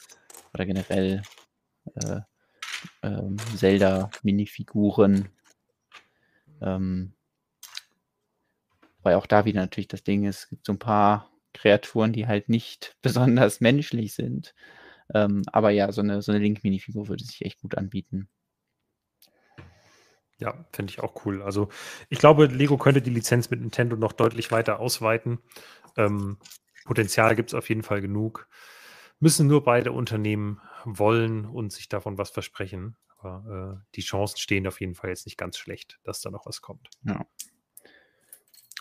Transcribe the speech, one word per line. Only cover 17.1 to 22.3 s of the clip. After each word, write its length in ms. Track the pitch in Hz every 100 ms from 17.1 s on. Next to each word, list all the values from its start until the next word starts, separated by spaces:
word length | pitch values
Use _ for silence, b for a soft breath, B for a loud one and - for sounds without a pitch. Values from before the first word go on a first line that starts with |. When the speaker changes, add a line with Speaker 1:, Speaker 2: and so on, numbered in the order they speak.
| -
Speaker 1:
sich 200 | 120 -
echt 160 | - -
gut 160 | - -
anbieten. 500 | 95 98 - 95 98 _ _ _ _ _ _ _ _ _ _ b b b b b b b b b _ -
Speaker 2:
Ja, 260 | 110 170 -
fänd 180 | - 101
ich 100 | -
auch 240 | 113 -
cool. 180 | 104 98
Also, 260 | 101 101 101 B B B B
ich 100 | 139
glaube, 280 | 151